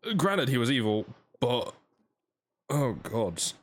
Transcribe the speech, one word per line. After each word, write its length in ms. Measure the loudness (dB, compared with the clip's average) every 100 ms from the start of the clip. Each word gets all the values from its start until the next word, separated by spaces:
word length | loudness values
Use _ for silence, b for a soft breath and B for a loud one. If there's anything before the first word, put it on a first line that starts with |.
| -2 0
Granted, 320 | 2 2 2
he 100 | 2
was 120 | 2
evil, 360 | 2 2 0 -2 -12 _ _
but, 340 | 0 0 -4 -10 _ _ _ _ _ _ _ _ _
oh 240 | -2 0 -4
god. 400 | -6 -2 -2 -2 -6 -6